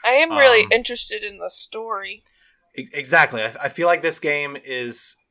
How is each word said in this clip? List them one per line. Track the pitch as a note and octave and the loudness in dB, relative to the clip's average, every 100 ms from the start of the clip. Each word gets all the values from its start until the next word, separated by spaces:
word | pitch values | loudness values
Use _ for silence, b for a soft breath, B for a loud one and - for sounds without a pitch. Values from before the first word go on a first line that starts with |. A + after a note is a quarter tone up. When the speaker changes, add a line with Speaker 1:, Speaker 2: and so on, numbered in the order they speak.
Speaker 1:
I | A3+ | 2
am | C4+ E4 | 2 2
really | D#4+ C4 A3+ - | 4 6 6 4
Speaker 2:
Um, | |
Speaker 1:
interested | A#3 B3 A#3+ - G#3+ | 0 -2 -6 -8 -8
in | G#3 G3 | -10 -12
the | F#3 | -12
story. | - - A3 A3+ G3 F#3+ G#3+ _ _ _ _ _ - | -12 -12 -10 -8 -8 -10 -14 _ _ _ _ _ -14
Speaker 2:
E-, | B2+ | -12
exactly. | D3 C3 E3 C#3+ A#2 | -10 2 4 4 2
I, | A2 - | -6 -4
I | C#3 | -6
feel | E3+ E3+ | 0 2
like | E3+ | 2
this | E3 - | 0 -2
game | D#3 D3 C#3+ C#3 | -2 -2 -4 -10
is, | C3+ B2+ A#2+ A2+ - - _ | -8 -8 -6 -8 -10 -12 _